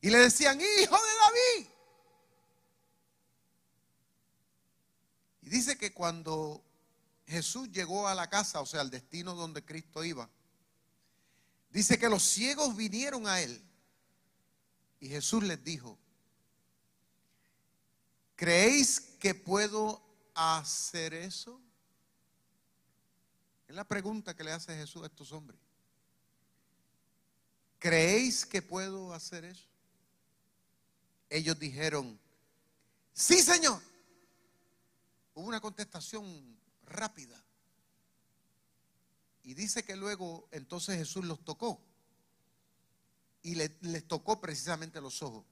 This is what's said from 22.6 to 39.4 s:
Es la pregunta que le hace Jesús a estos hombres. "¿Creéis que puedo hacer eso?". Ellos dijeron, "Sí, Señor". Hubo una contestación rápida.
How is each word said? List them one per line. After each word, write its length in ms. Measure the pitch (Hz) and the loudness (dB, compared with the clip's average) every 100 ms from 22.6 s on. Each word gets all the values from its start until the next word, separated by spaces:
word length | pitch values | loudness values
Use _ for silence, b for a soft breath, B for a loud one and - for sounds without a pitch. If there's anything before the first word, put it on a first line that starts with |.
| _ _ _ _ _ _ _ _ _ _ _ | _ _ _ _ _ _ _ _ _ _ _
Es 60 | 175 | -14
la 100 | 208 | -6
pregunta 500 | 202 196 214 196 165 | -4 -4 -6 -8 -12
que 80 | |
le 80 | 160 | -8
hace 240 | 165 160 160 | -8 -10 -12
Jesús 260 | 147 170 | -12 -14
a 20 | 156 | -16
estos 260 | - 135 | -18 -18
hombres. 300 | 156 147 98 _ _ _ _ _ _ _ _ _ _ _ _ _ _ _ _ _ _ _ _ _ _ | -16 -18 -20 _ _ _ _ _ _ _ _ _ _ _ _ _ _ _ _ _ _ _ _ _ _
"¿Creéis 680 | 175 165 165 208 254 - - | 2 4 6 4 2 -2 -2
que 160 | 196 | -6
puedo 520 | - 180 190 190 185 | -6 -8 -8 -10 -12
hacer 320 | 165 - 175 165 | -14 -14 -14 -16
eso?". 260 | 180 - _ _ _ _ _ _ _ _ _ _ _ _ _ _ _ _ | -20 -20 _ _ _ _ _ _ _ _ _ _ _ _ _ _ _ _
Ellos 280 | 151 160 156 | -4 -2 -4
dijeron, 640 | 147 135 156 151 127 107 _ _ _ _ _ _ _ _ _ | -6 -4 -2 -2 -6 -14 _ _ _ _ _ _ _ _ _
"Sí, 300 | - - 359 | -2 6 8
Señor". 400 | 269 349 320 214 - - _ _ _ _ _ _ _ _ _ _ _ _ _ | 8 6 4 0 -8 -20 _ _ _ _ _ _ _ _ _ _ _ _ _
Hubo 140 | - 190 | -14 -8
una 120 | 220 | -8
contestación 960 | 214 202 208 175 147 220 202 160 131 110 _ _ - | -8 -10 -12 -12 -12 -12 -14 -16 -20 -20 _ _ -14
rápida. 580 | - 214 214 127 113 _ _ _ _ _ _ _ _ _ _ _ _ _ _ _ _ _ _ _ _ | -8 -8 -10 -20 -20 _ _ _ _ _ _ _ _ _ _ _ _ _ _ _ _ _ _ _ _